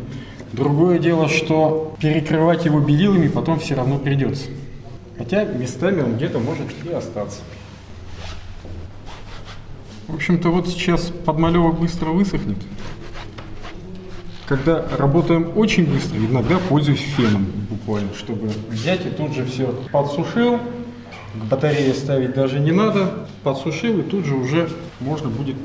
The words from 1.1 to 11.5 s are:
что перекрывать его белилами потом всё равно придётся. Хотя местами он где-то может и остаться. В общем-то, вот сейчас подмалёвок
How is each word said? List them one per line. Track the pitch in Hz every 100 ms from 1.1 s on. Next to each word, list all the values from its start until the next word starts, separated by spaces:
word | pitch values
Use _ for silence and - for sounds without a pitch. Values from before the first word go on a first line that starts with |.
| 165 151
что | 156 156 156 156 - - -
перекрывать | 156 156 147 160 165 165 165
его | 151
белилами | 143 147 202 190 151
потом | 120 160 160
всё | - 127
равно | 127 139
придётся. | 143 139 120 - - - - - - - - -
Хотя | - 190
местами | 196 127 120 - 175 185
он | 123 113
где-то | 123 131
может | 117 156 127 - 170
и |
остаться. | 156 - 104 101 - - - - - - - - - - - - - - - - - - - - - - - - - - - -
В | 156
общем-то, | - 170 175
вот | 180 175
сейчас | 170 - 165 - - -
подмалёвок | 156 165